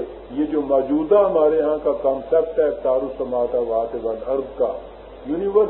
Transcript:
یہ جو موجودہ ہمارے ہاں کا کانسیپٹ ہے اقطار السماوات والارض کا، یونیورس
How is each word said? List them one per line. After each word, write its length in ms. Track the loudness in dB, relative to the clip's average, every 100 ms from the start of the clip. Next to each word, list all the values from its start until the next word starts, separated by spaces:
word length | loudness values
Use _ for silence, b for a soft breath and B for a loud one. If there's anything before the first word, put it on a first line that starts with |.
| -2 -10 -8
یہ 140 | -4
جو 160 | -2 0
موجودہ 580 | 2 2 2 0 4 4
ہمارے 440 | 4 4 4 4
ہاں 160 | 0 0
کا 80 | 0 0
کانسیپٹ 560 | 0 -2 0 0 2 2
ہے 60 |
اقطار 360 | 0 0 0 0
السماوات 920 | -2 -6 -4 -2 0 -2 0 -2 -2 -4
والارض 560 | -4 -4 -4 -4 -4 -2
کا، 140 | -2 -4 -12 -18 -20 -14 -8
یونیورس 420 | -4 0 2